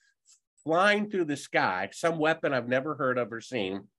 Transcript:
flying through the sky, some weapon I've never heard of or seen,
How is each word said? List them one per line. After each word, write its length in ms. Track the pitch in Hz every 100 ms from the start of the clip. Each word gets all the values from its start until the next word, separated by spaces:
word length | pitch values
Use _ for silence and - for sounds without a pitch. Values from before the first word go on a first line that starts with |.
| _ _ _ _ _ _
flying 460 | 151 165 202 208 208
through 140 | 190 160
the 120 | 139
sky, 520 | - 165 123 92 98
some 240 | - 170 160
weapon 340 | 151 160 160
I've 140 | 131 120
never 280 | 127 147 143
heard 220 | 131 123
of 140 | 110
or 80 | 113
seen, 480 | - 123 95 98 -